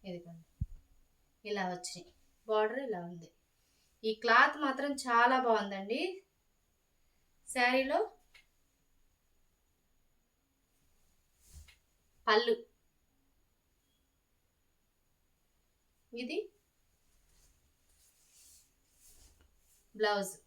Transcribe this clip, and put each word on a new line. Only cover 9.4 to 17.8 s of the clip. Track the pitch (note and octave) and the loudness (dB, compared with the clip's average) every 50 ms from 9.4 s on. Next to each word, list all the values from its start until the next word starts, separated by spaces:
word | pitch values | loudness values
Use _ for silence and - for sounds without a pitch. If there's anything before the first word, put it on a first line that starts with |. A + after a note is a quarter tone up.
| _ _ _ _ _ _ _ _ _ _ _ _ _ _ _ _ _ _ _ _ _ _ _ _ _ _ _ _ _ _ _ _ _ _ _ _ _ _ _ _ _ - - - - - - _ _ _ _ _ _ _ _ _ _ - | _ _ _ _ _ _ _ _ _ _ _ _ _ _ _ _ _ _ _ _ _ _ _ _ _ _ _ _ _ _ _ _ _ _ _ _ _ _ _ _ _ -20 -20 -20 -20 -20 -20 _ _ _ _ _ _ _ _ _ _ 4
పళ్ళు, | - A4 A#4+ - - - - _ _ _ _ _ _ _ _ _ _ _ _ _ _ _ _ _ _ _ _ _ _ _ _ _ _ _ _ _ _ _ _ _ _ _ _ _ _ _ _ _ _ _ _ _ _ _ _ _ _ _ _ _ _ _ _ _ _ _ _ _ _ _ _ _ _ _ _ _ A#3+ | 4 4 6 2 0 -2 -2 _ _ _ _ _ _ _ _ _ _ _ _ _ _ _ _ _ _ _ _ _ _ _ _ _ _ _ _ _ _ _ _ _ _ _ _ _ _ _ _ _ _ _ _ _ _ _ _ _ _ _ _ _ _ _ _ _ _ _ _ _ _ _ _ _ _ _ _ _ -12
ఇది | A#3 B3+ A#3 D#4+ F#4 G#4+ - _ _ _ _ _ _ _ _ _ _ _ _ _ _ _ _ _ _ _ _ _ _ _ _ _ _ | -10 -10 -6 -6 -8 -8 -8 _ _ _ _ _ _ _ _ _ _ _ _ _ _ _ _ _ _ _ _ _ _ _ _ _ _